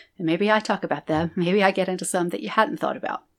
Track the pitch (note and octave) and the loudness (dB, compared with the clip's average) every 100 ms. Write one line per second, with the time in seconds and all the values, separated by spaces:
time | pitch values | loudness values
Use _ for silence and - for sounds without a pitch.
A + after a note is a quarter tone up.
0 | - - D#3 E3+ G#3 G#3+ - G3 E3+ C#3+ | -20 -6 -2 2 2 2 2 -2 -2 -4
1 | - D#3 E3 F#3 F3 G3+ F#3+ F#3+ F#3 F#3 | -2 -2 0 0 2 4 4 2 -2 -2
2 | F#3 F#3 F3 - G#3 - G#3+ - C#3+ - | -2 -2 -2 -4 -2 0 2 0 -4 -4
3 | - - _ | -6 -8 _